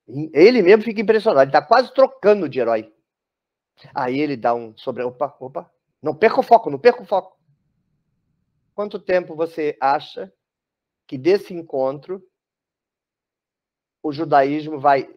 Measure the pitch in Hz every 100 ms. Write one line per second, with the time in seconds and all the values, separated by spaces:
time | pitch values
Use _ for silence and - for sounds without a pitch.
0 | - 131 156 139 208 254 175 214 226 208
1 | 208 220 214 143 139 147 - 233 247 -
2 | 262 - 196 208 147 127 113 113 113 _
3 | _ _ _ _ _ _ _ _ - -
4 | 127 135 151 123 120 120 113 110 131 120
5 | 123 127 135 - 131 165 - _ _ _
6 | 151 147 220 262 - 226 156 135 240 -
7 | 196 190 - _ _ _ _ _ _ _
8 | _ _ _ _ _ _ _ - 208 196
9 | - 180 175 156 165 165 147 - 135 151
10 | - - 190 _ _ _ _ _ _ _
11 | _ 135 156 202 - 175 160 139 131 143
12 | 160 190 _ _ _ _ _ _ _ _
13 | _ _ _ _ _ _ _ _ _ _
14 | 156 139 156 143 139 151 151 147 143 139
15 | -